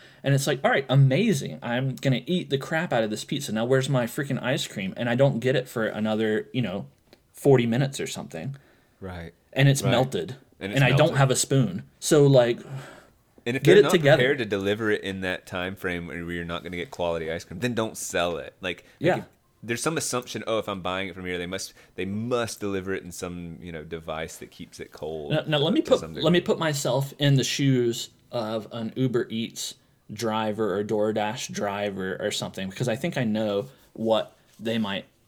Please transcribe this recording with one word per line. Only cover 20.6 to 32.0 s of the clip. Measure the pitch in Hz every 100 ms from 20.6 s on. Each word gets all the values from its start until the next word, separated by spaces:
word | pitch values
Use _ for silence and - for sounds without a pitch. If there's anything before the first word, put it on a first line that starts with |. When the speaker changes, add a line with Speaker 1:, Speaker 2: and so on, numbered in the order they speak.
| 104
Speaker 2:
I'm | 98
buying | 90 92 95
it | 92
from | 90
here, | 90
they | 87
must, | 95 - - - -
they | 95
must | 104 120 123 113 -
deliver | 101 98 92 95
it |
in | 87
some, | - 90 87 85 73
you | 87
know, | 82
device | 80 82 80 78 80 -
that | -
keeps | - - -
it | -
cold | - 156 160 73
Speaker 1:
Now, | 151 -
now | 147
let | 156
me | 294
Speaker 2:
to | -
Speaker 1:
put, | 269
Speaker 2:
some | 160 156
Speaker 1:
let | 156
me | 175
Speaker 2:
degree." | 175 -
Speaker 1:
put |
myself | 160 143 143 123 139 -
in | 143 135
the |
shoes | 113 - 139 127 120 117 - _ _
of | 120 110 113 107
an | 117 113 -
Uber | 131 113 -
Eats | 113 113 - - - _ _ -
driver | 107 110 110 110 107 107 98
or |
DoorDash | 107 107 107 107 104 127 -
driver | 92 101 101 104 95